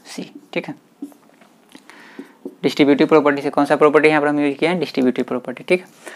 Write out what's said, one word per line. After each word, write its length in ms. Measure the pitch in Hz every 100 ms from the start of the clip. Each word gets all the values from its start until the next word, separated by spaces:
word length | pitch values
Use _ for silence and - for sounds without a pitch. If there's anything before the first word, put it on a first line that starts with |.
| -
C, 160 | - - - -
ठीक 160 | 175 -
है। 60 | - _ _ 285 - _ _ _ _ _ - - - - - - _ - -
Distributive 440 | 139 - 143 135 151
property 360 | 156 143 143
से 80 | 143
कौन 140 | 147
सा 120 | 143 147
property 320 | 151 147 156
यहाँ 120 | 156
पर 80 | 147
हम 120 | 147
यूज़ 160 | 147 135
किए 120 | 156
हैं, 100 | 180
Distributive 460 | 139 - 127 123
property, 400 | 123 127 131 120
ठीक 160 | - 180
है। 60 | - - -